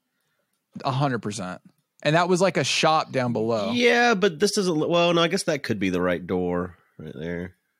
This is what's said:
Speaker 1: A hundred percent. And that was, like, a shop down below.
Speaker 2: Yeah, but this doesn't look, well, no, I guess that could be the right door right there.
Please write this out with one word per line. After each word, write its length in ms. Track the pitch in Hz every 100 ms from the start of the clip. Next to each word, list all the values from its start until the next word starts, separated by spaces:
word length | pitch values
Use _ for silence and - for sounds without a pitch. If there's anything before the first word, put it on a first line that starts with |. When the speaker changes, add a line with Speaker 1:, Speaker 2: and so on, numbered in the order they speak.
| _ _ _ _ _ _ _ -
Speaker 1:
A 80 | -
hundred 280 | 131 143 127
percent. 420 | 107 104 90 87 _ _ _ _
And 140 | 147 160
that 120 | 175
was, 120 | 180
like, 160 | 190 165
a 60 |
shop 480 | 135 - 160 156 -
down 200 | 127 123
below. 400 | 107 110 113 214
Speaker 2:
Yeah, 420 | 240 240 240 240 214
but 240 | 202 151
this 160 | 202 220
doesn't 180 | 185
look, 160 | 156 151
well, 240 | 170 170
no, 80 | 170
I 60 | 170
guess 160 | 185
that 180 | - 147
could 160 | - 104
be 100 | 95
the 100 | 90
right 240 | 90 87 85
door 520 | 92 90 87 90 87 _ -
right 160 | 78
there. 420 | - 82 87 90 - _ _